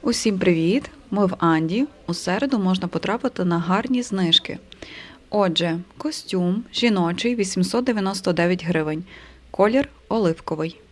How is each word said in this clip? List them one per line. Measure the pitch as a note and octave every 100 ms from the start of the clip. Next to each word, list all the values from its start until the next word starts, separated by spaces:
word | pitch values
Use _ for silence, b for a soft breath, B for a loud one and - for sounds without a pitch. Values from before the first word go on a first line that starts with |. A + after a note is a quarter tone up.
Усім | - A#3 A3+ G3
привіт! | F#3+ E3 E3 A3+ - - -
Ми | G3 G3
в | F#3
Анді. | E3+ D#3+ D#3+ G3 C#4+ - -
У |
середу | E3+ - F#3 C#4 B3+
можна | F#3 F#3 F3+
потрапити | E3 - A3+ C4 - F3+
на | E3+
гарні | E3 F#3+ A#3+ B3
знижки. | A#3+ F#3+ F3 E3 - - - B B B B B -
Отже, | G#3 F#3+ D#3+ E3+ E3 F3+ -
костюм | D4+ D#4 - F#3+ F3+ G3 B3
жіночий, | - A#3+ G3+ E3+ F3 A#3+ A#3+
вісімсот | F#3+ F#3+ F3+ A3+ B3+
дев'яносто | A3 F#3+ G3 F#3+
дев'ять | E3+ E3+ F3+ E3
гривень. | E3 D#3 D#3 F3+ B B B B
Колір | - G3+ B3 C#4+ - -
оливковий. | A3 F#3+ E3 - D3+ D#3+ - -